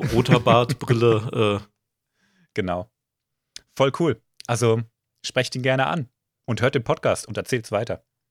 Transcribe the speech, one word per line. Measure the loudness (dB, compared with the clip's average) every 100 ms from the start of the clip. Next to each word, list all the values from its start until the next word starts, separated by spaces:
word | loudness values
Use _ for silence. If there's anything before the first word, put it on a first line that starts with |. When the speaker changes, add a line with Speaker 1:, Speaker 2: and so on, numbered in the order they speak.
| 2
Speaker 1:
roter | 0 2 2
Bart, | 4 4 2 -2
Speaker 2:
<laughs> |
Speaker 1:
Brille, | -2 2 4 2 0 0 0 0
äh. | -6 _ _ _ _ _ _ _ _
Speaker 2:
Genau. | -6 -4 -4 -8 _ _ _ _ _ _ -20 -10
Voll | 0 0 2
cool. | 0 -2 _ -16 -6
Also | 0 2 2 -2 _ _ _
sprecht | -6 -4 -4 -4
ihn |
gerne | -2 0 0
an | -2 -6 _ _ _
und | -6 -2
hört | 0
den | 0
Podcast | -2 -2 0 -2 -4
und | -8
erzählt's | -4 -4 -2
weiter. | -4 -4 -8 _ _ _